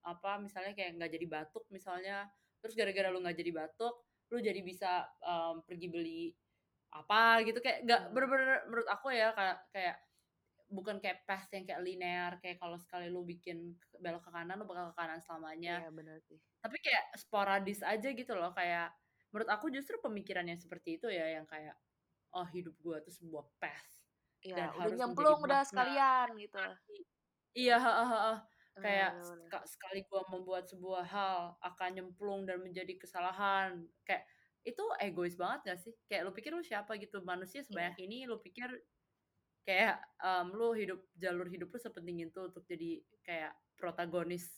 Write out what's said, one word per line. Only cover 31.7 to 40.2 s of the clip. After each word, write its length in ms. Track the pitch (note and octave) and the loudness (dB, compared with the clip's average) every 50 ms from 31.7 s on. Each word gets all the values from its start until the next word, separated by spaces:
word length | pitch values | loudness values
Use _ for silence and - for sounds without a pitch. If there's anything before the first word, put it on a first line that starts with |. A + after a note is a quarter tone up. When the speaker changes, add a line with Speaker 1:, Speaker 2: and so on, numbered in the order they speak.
| F3+ - F#3 F3+ F#3 F#3 | -6 -2 -4 -4 -2 -4
Speaker 1:
nyemplung 420 | F#3 F#3 F3+ _ G3+ G3+ G3 G3 G3 F#3 | -8 -10 -10 _ -4 -4 -2 -2 -2 -4
dan 100 | F#3 F3+ F#3 | -4 -4 -4
menjadi 300 | F#3 F3 F#3 F#3 F#3 F#3 F#3 | -6 -8 -8 -8 -8 -10 -12
kesalahan. 840 | - - - F#3 F3 F3+ F#3 F#3 G#3 G3 G3 G3 F#3+ F#3+ F#3 F3 E3+ - _ _ _ | -12 -10 -6 -2 -2 -2 -2 2 2 4 4 4 2 2 -2 -8 -12 -14 _ _ _
Kayak 180 | - F#3+ - - _ _ _ _ _ _ _ _ | -2 -2 -2 -2 _ _ _ _ _ _ _ _
itu 180 | - A#3 - G4+ A4+ - - - | -8 -4 -2 -2 -2 0 0 -2
egois 320 | G3+ E3+ E3 F3 F3 F3+ F3 | -2 0 0 -2 -2 -2 -2
banget 200 | F3+ F#3+ A#3+ D4 - G3 | -2 -2 -2 -2 -4 -6
nggak 120 | F3+ F3+ F3 | -8 -8 -8
sih? 100 | A3+ A3+ _ _ _ | -16 -18 _ _ _
Kayak 140 | G#3+ F#3+ E3+ F#3+ | -2 -2 -2 -2
lo 40 | F#3+ | -6
pikir 160 | G#3 G#3+ D4 D#4+ | -8 -8 -6 -6
lo 60 | F4 E4+ | -6 -6
siapa 280 | - A#3 G3+ G#3 - A3 G#3 | -4 -4 -6 -4 -4 -6 -8
gitu? 200 | G3+ G#3 - G3+ F3+ | -8 -8 -10 -10 -6
Manusia 360 | F3+ F3+ F3+ F#3+ F#3 - C#4 C#4 | -4 -4 -4 -6 -8 -10 -12 -12
sebanyak 280 | - G3+ F3 E3+ F3 F3+ | -8 -4 -4 -2 -4 -4
Speaker 2:
Iya. 80 | - F#3 | -6 -10
Speaker 1:
ini 200 | F#3+ A3 B3 C4 B3 | -10 -8 -8 -6 -6
lo 100 | A3+ A3 - | -8 -8 -8
pikir 260 | F#3 - - A#3+ B3 B3+ B3 - _ _ _ _ _ _ _ _ _ _ _ _ _ _ _ _ | -14 -12 -10 -10 -10 -10 -12 -14 _ _ _ _ _ _ _ _ _ _ _ _ _ _ _ _
kayak, 300 | - F#3+ F#3 G#3+ A3 - - - - _ _ | 2 4 4 6 4 4 0 -4 -16 _ _